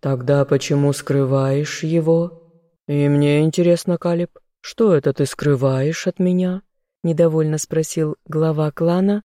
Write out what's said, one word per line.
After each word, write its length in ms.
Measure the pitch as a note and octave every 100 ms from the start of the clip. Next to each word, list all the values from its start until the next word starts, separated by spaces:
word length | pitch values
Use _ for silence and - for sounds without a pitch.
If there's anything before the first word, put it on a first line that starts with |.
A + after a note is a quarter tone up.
«Тогда 440 | C#3+ C3 B2 C#3+
почему 480 | C3+ C#3 - C#3+ C#3+
скрываешь 880 | C#3 - C#3 C3 C3+ C3+ C#3 D3 -
его?» 680 | D#3 E3 D#3+ E3 E3+ - _ _ _ _ -
«И 220 | D3 C#3+
мне 320 | C#3+ D3 D3
интересно, 560 | D#3 D#3+ F3 E3+ - E3+
Калеб, 420 | F3 F3 F3 - _ _
что 340 | - - A3+
это 180 | D#3 C#3
ты 140 | C3+ C#3
скрываешь 800 | - D3 C#3 C3+ C3 C#3+ E3 -
от 120 | -
меня?» 440 | F3+ F3+ F#3 F#3 _ _ _ _
недовольно 540 | E3+ D#3+ E3 D#3+ D#3 D#3
спросил 600 | - D#3+ D#3 - D#3 - -
глава 440 | D#3 D#3+ D3+ D3+
клана 520 | - E3 F3+ G3 G#3 -